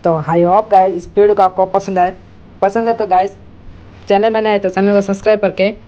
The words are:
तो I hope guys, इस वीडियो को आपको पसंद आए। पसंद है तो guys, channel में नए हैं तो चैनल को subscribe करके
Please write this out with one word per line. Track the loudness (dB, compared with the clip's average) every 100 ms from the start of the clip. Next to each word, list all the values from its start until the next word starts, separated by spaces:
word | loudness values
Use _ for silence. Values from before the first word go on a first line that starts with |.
तो | 0 -2
I | -2 0
hope | 2 2 4
guys, | 2 2
इस | -2 -4
वीडियो | 0 2
को | 4
आपको | 0 0 -2
पसंद | -2 -2 -2
आए। | -2 -4 -20 -20 -20 -4
पसंद | -2 -2 -4
है | -4
तो | 0
guys, | 0 0 -8 -20 -20 -20 -20 -20 -20 -2
channel | 0 2
में | 0
नए | -2
हैं | -2
तो | -2
चैनल | 0 2
को | 0
subscribe | -2 -2 0 0
करके | 0 0 -2 -4